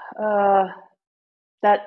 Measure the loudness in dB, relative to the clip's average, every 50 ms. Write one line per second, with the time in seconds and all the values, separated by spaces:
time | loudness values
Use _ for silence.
0 | -18 -16 -10 -6 -4 -2 0 0 2 2 2 2 0 -2 -6 -14 -20 _ _ _
1 | _ _ _ _ _ _ _ _ _ _ _ _ 0 0 2 0 -2